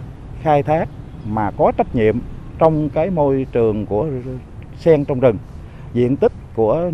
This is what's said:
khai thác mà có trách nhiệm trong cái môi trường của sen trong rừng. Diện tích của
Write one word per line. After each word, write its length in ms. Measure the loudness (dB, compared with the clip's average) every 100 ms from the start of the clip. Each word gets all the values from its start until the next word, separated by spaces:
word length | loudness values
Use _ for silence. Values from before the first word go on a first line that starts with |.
| -8 -14 -14 -6
khai 200 | 2 2
thác 220 | 2 0 0 -8 -14 -12 -6
mà 260 | -2 -2
có 200 | 2 2 2
trách 180 | 0 2
nhiệm 240 | 2 2 -2 -10 -14 2
trong 300 | 4 4 0
cái 200 | 0 0
môi 360 | 2 2 2 0
trường 340 | 2 2 2 0
của 220 | -2 -2 -4 -8 -10 -12 -16 -16 -2
sen 260 | 4 4 4
trong 140 | 2
rừng. 180 | 4 4 -2 -14 -16 -16 -6
Diện 240 | 0 2 2
tích 140 | 0 0 -6 0
của 360 | 2 2 0